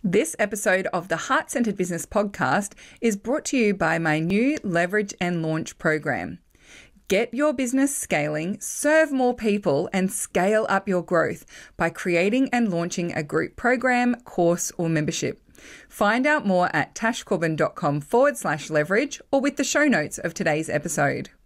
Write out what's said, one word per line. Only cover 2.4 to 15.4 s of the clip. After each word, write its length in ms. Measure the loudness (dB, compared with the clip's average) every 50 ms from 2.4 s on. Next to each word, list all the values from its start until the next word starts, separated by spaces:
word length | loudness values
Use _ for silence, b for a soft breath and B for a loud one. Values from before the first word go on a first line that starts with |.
| 0 2 2 0 0 -2 -10 B B B B B
is 160 | 0 0 0 0
brought 260 | -2 -2 -2 -2 -2
to 120 | -2 0 2
you 160 | 2 2 2
by 260 | 2 0 0 0 0
my 180 | 2 2 2 2
new 400 | 2 2 2 2 2 2 0 -2 -4
Leverage 500 | -2 0 0 0 2 0 -2 -2 -2 -4 _
and 240 | -4 -2 -2 -2 -2
Launch 340 | -2 -2 -2 -4 -6 -12 _
program. 640 | 0 0 0 0 0 -2 -4 -4 -4 -8 -10 -14 _ _ B B B B B B B B B B _ _
Get 240 | 0 0 0 0 -2
your 180 | 0 0 0
business 420 | 0 0 -2 0 2 2 2 2 0
scaling, 680 | -4 -4 -2 -2 -2 0 -2 -2 -4 -4 -4 -6 -6
serve 500 | -8 -10 -8 -2 0 2 4 4 4 2
more 220 | 2 0 2 0 0
people, 560 | 0 0 0 0 0 2 0 0 0 0 0
and 180 | 0 0 0 0
scale 560 | -2 -4 -8 -2 _ 2 2 4 2 2 2 2
up 180 | 0 -2 0 0
your 160 | -2 -2 0
growth 420 | 2 2 2 2 2 -2 -6 -12 B B B B B B
by 140 | -2 -2 -2
creating 580 | -2 -4 -2 0 2 4 4 4 4 2 2 2 2
and 180 | 0 0 0
launching 400 | 0 -2 -2 -2 -4 -4 -4 -4
a 120 | -2 -4 -6
group 340 | -2 -2 -2 -2 -2 -8 -4
program, 580 | 0 0 0 2 2 2 2 2 2 2 0 -2 _
course, 480 | -10 -2 2 2 2 2 2 -2 -6 -4 -4
or 100 | -2 0
membership. 540 | 0 0 0 -2 -2 -4 -4 -4 -6 _